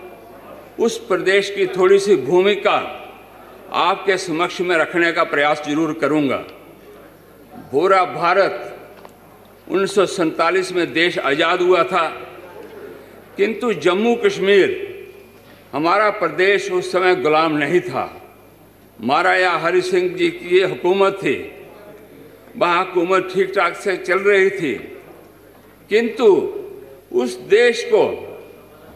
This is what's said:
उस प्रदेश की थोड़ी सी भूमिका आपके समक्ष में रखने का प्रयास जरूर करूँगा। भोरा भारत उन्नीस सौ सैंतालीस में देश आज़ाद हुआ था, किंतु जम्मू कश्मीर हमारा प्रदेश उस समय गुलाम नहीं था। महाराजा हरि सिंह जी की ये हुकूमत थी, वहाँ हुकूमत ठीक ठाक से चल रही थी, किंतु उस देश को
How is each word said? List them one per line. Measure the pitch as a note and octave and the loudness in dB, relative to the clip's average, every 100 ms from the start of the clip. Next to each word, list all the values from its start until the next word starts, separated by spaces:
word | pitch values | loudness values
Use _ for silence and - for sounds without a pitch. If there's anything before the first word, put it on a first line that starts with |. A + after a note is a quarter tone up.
| - - - - - - - - | -18 -20 -20 -20 -20 -20 -20 -2
उस | A3+ A3+ - | -2 -2 -4
प्रदेश | F3+ E3 G3 G3 | -2 2 0 0
की | G3+ F#3+ | -2 -2
थोड़ी | F3+ F#3 G3 | 2 4 4
सी | G3 F3 | 4 2
भूमिका | B2 F3+ G3 G3+ G#3 D3+ - - - - - - - - - | 4 2 4 2 0 0 -2 -12 -18 -20 -20 -20 -20 -20 -8
आपके | - E3 F#3+ G3 F#3 | -2 0 0 -2 -2
समक्ष | F3+ D#3 F3 - | -2 -4 -4 -4
में | F3 E3+ | -2 0
रखने | D3 F3 E3+ | 0 0 0
का | E3 | 0
प्रयास | E3 D3 D3 D3+ C#3+ | -2 2 2 0 -2
जरूर | D3 D#3+ | -2 -2
करूँगा। | D3+ C#3+ D3+ C#3 A2 - - - - - - - - - - - - - | -2 0 0 0 -2 -8 -18 -20 -20 -20 -20 -20 -20 -20 -20 -20 -20 -4
भोरा | C3 F#3 F#3+ F3+ | 0 2 2 2
भारत | C#3 E3+ F#3+ F3 - - - - - - - - - - - - | -2 0 2 2 -2 -12 -16 -20 -20 -20 -20 -20 -20 -20 -20 -6
उन्नीस | F3 F#3+ G#3 | -2 0 0
सौ | E3+ | 0
सैंतालीस | - D#3+ D#3 E3 F#3 F3+ | 0 -4 0 0 0 -2
में | F3+ D#3+ | -2 -2
देश | D#3+ F3 F3 | 0 0 0
आज़ाद | C3+ C#3+ E3 F3+ | -2 0 0 2
हुआ | F3+ F3+ | 2 4
था, | E3 F3+ D#3+ - - - - - - - - - - - - - | 2 0 -2 -4 -16 -18 -20 -20 -18 -18 -18 -18 -20 -20 -20 -2
किंतु | G#3 A3+ A#3+ | -2 0 -4
जम्मू | F3+ D3+ F3+ A3+ A#3 | 0 0 2 0 2
कश्मीर | G3+ F#3 F#3+ G3+ D3 - - - - - - - - - - | 0 0 4 4 4 0 -8 -12 -18 -20 -20 -20 -20 -20 -10
हमारा | C3+ D#3+ G3 G#3+ | -4 0 2 2
प्रदेश | G3+ E3+ D3+ F#3+ G3 F#3+ | 0 -4 0 2 2 0
उस | F#3 - | -4 -2
समय | F3+ F#3 E3+ | 0 0 2
गुलाम | D3+ D3+ D#3+ D3+ | 2 2 2 0
नहीं | C#3+ F3+ | 0 0
था। | F3 C3+ F#2+ - - - - - - _ - - | -2 -6 -6 -10 -20 -20 -20 -20 -20 _ -20 -10
महाराजा | - D3+ F3+ F#3 F#3 | -2 2 2 2 2
हरि | E3+ E3 F3+ | 0 0 0
सिंह | F3+ F3+ F3+ F3 | 2 0 -2 -2
जी | E3+ | -4
की | E3 F3 F3+ | -4 2 2
ये | F3+ | 2
हुकूमत | D3 F3 G3 F#3+ | -2 0 2 2
थी, | F#3+ D#3 G#2 - - - - - - - - - - - - | 0 -4 -4 -6 -16 -20 -20 -20 -20 -20 -20 -20 -20 -20 -4
वहाँ | E3+ F3 F#3 | 0 0 0
हुकूमत | F3+ F3 F#3+ F3+ | -2 2 0 0
ठीक | F#3 F#3 | -2 -2
ठाक | G3 F3 E3+ | 0 -2 -2
से | G#3 F3+ | -6 -4
चल | - F3+ | -2 0
रही | G3 G3 F#3+ | 4 4 2
थी, | F#3+ D#3+ G#2+ - - - - - - - - - - - | 0 -4 -6 -10 -18 -20 -20 -20 -20 -20 -20 -20 -20 -2
किंतु | G#3 A#3 - A3 E3 - - - - - - - | 0 0 2 4 4 2 -8 -12 -16 -20 -20 -4
उस | B2 B2 - | -2 -2 -6
देश | - G3+ A#3+ A#3 | 2 4 4 2
को | - G#3+ B2+ F2+ - - - - - - - | 0 2 2 -2 -12 -18 -20 -20 -20 -20 -20